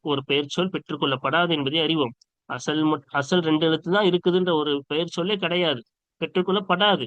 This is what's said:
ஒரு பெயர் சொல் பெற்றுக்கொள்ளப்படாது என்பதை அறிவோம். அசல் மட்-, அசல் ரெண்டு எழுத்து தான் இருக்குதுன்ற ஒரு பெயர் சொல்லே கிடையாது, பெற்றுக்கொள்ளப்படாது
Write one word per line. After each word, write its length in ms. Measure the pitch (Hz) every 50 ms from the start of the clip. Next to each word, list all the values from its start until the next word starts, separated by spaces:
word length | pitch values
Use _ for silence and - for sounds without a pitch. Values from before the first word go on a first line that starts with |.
| -
ஒரு 180 | 156 143 139 139
பெயர் 280 | - 143 147 147 143 -
சொல் 200 | 175 180 185 170
பெற்றுக்கொள்ளப்படாது 760 | 151 - - 156 143 151 143 131 131 - 135 151 170 175 170 165
என்பதை 240 | 147 135 135 151 165
அறிவோம். 320 | 156 151 160 156 135 117 123 _ _ _ _ _ _ -
அசல் 340 | 127 123 - 160 151 156 156
மட்-, 180 | 156 151 147 - _ -
அசல் 300 | 143 135 - 180 180 160
ரெண்டு 180 | 156 156 156 165
எழுத்து 240 | 160 160 160 170 170
தான் 160 | 185 208 214 180
இருக்குதுன்ற 420 | 175 175 - 180 175 185 185 180 165
ஒரு 180 | 151 147 147 143 143 139
பெயர் 260 | - 147 156 175 170 -
சொல்லே 200 | 180 170 190 214
கிடையாது, 440 | 196 180 165 175 180 175 160 135 117 - _ _ _ _ _ _ -
பெற்றுக்கொள்ளப்படாது 840 | 165 156 - 185 180 190 190 208 196 - 180 180 208 208 190 151 123